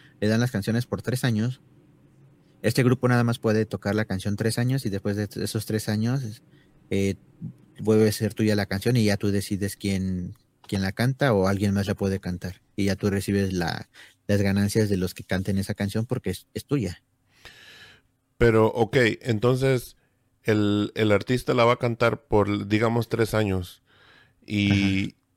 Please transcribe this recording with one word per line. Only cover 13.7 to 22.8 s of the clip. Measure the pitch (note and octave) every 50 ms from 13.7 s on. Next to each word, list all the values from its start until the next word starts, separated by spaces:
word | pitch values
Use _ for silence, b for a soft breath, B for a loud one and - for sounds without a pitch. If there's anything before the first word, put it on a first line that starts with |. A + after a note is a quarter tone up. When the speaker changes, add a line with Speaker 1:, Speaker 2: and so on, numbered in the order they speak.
| - - - _ B B B B B B _
Speaker 1:
las | - G2+ G2+ G2+
ganancias | G2 G2 G2+ G2+ G2 - A2+ G#2+ G2+
de | G2+ F#2
los | F#2 F#2 -
que | - -
canten | - F#2+ F#2+ G2 - G2
esa | F#2+ F#2+ - G#2
canción | - G2+ G2+ - A2 A2
porque | - - G2+ - F#2
es, | F2+ - - _ -
es | G#2+ -
tuya. | - D3 C#3+ G2+ F2 F2+ - _ _ _ _ _ B B B B B B B B B B B B B B B B _ _ _ _ _ _
Speaker 2:
Pero, | - A#2+ A#2 A2 A2 A2
ok, | G#2+ - - A2+ G2+ - C3+ A#2+ G#2+ G#2+ - -
entonces | - A2+ G#2 A#2+ B2 B2+ B2+ C3+ C3+ C3 A#2+ - - - _ _ _ _ _ _ _ _ _ -
el, | - G#2+ G#2+ G#2 G2+ G#2 G#2 G#2 - -
el | - A2 G#2+ G#2
artista | G2 - - B2 B2 - - C3
la | B2 A#2
va | A#2 B2
a | -
cantar | - A#2+ A2+ - A#2+ A#2 A2 - _
por, | - A2 G#2+ G2+ G2+ G#2 G#2 G2+ G2
digamos, | G#2+ G#2+